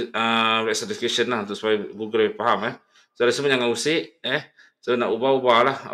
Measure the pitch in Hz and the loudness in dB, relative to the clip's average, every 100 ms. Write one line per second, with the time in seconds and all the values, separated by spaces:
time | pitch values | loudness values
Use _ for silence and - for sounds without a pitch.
0 | 117 113 113 113 113 113 110 107 101 104 | -4 -2 0 2 2 2 0 -2 -4 -4
1 | 117 123 117 117 101 98 110 107 95 101 | -2 0 0 -2 -4 -4 0 0 -2 -10
2 | 110 113 107 104 117 101 113 135 _ _ | -2 0 0 0 0 0 -2 -8 _ _
3 | _ - 120 120 139 131 120 117 147 165 | _ 0 0 2 0 2 0 0 -2 -2
4 | - _ 123 147 - _ - _ - 120 | -4 _ -6 -6 -6 _ -20 _ -2 -2
5 | 107 113 135 139 127 117 131 131 - | 0 0 0 2 4 6 4 0 -6